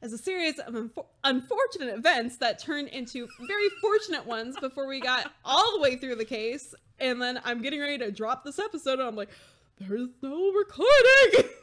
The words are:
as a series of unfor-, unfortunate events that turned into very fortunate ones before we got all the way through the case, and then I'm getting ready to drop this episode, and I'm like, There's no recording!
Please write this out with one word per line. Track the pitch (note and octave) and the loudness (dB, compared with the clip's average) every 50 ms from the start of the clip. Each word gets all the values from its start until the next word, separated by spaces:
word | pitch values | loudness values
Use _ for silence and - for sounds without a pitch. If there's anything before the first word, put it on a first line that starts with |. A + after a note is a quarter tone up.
as | - A#3+ G#3+ | -12 -10 -10
a | A#3 | -10
series | - - F#4 F#4 E4+ D#4+ D4+ - | -6 -6 -4 -2 0 -2 -2 -4
of | - - A#3 | -8 -10 -8
unfor-, | A#3 A3 A#3 - - - _ _ _ _ | -8 -8 -8 -8 -12 -14 _ _ _ _
unfortunate | C4+ C4 B3+ B3+ - A#4+ G#4+ C5+ B4 - F#4 D#4 B3 G#3+ | 0 0 0 0 -2 0 0 0 0 0 -4 -6 -6 -6
events | G3+ A#3 D#4 F4+ C4 A#3 A#3+ B3 - | 0 2 2 2 2 2 -4 -4 -2
that | - A#3+ A3 - | -2 -2 -2 -2
turned | - - D#4+ D4 D4 C4 | -4 -6 -6 -6 -6 -8
into | - C4 B3+ A#3 - C4 A#3+ A#3+ - - A#3+ B3 | -10 -10 -12 -10 -10 -12 -12 -12 -14 -18 -10 -6
very | G4 G#4 G#4 G4+ - - | -4 0 0 0 0 0
fortunate | - A4 - G#4+ G#4+ G#4 F4 D4 - | 0 2 2 2 2 0 -6 -6 -6
ones | - A#3 A3 A3+ A#3+ C4 G4+ | -6 -8 -8 -6 -8 -10 -8
before | C#4+ C4 C4 - C#4 C4+ | -8 -8 -6 -6 -6 -6
we | C4+ C4+ | -6 -6
got | B3+ B3+ B3+ B3+ A3 D4 - _ _ | -2 0 0 0 -2 -4 -8 _ _
all | - C4 D4+ G4 A4+ G4+ | 0 4 4 4 4 2
the | G#4 | 2
way | D#4 C#4 B3+ B3 | 2 2 0 0
through | B3+ C4 B3 | -4 -6 -6
the | A3+ A3+ | -6 -6
case, | A3 - A3+ G#3+ A3+ A#3+ C#4+ - - - - _ _ _ _ | -6 -6 -6 -4 -4 -6 -6 -10 -14 -20 -20 _ _ _ _
and | - B3+ B3+ A#3+ | -4 -4 -2 -2
then | B3 B3 B3 B3+ - | -2 -4 -4 -6 -6
I'm | A#3+ A#3+ A#3+ | -6 -6 -4
getting | A3+ C4 C#4+ D4+ | -4 -6 -4 -4
ready | C#4+ C#4+ C#4+ C#4 | -4 -4 -4 -4
to | B3 G#3+ | -4 -6
drop | G#3 - A3 A3 B3 B3+ - | -6 -6 -4 -4 -4 -4 -6
this | C#4+ C#4 - | -12 -8 -8
episode, | - A3 G#4+ - - C4+ C4 C4 | -8 -6 -6 -8 -4 -2 -2 -2
and | C4 B3 | -2 -4
I'm | A3+ | -4
like, | G#3+ G3+ G3 - - - - _ _ _ _ _ _ | -8 -10 -10 -12 -20 -20 -20 _ _ _ _ _ _
There's | G3 F#3+ G3 A3+ B3 B3 B3 _ | -10 -6 -6 -6 -6 -6 -10 _
no | - C4+ C4+ D#4+ F#4 G4 | -10 -8 -6 -2 0 2
recording! | F#4+ G4 G#4 G4+ - - D#4 A4+ C#5+ C#5+ B4 B4 C5 C5+ C#5 A#4 - B4 B4+ - - - | 2 2 0 0 -2 0 6 8 8 8 10 10 10 10 8 8 8 6 4 4 -2 -16